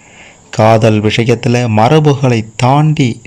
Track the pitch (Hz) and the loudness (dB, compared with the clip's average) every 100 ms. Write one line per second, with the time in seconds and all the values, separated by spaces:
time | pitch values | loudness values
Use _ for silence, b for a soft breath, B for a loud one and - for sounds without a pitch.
0 | B B B B _ - 110 113 113 107 | B B B B _ 0 2 4 2 0
1 | 107 104 117 117 123 120 120 107 117 156 | -2 -2 -2 -2 -2 -2 -2 0 2 2
2 | 147 135 131 117 110 - 123 143 156 147 | 2 0 -2 -2 -4 -4 0 0 0 0
3 | 127 110 | -4 -6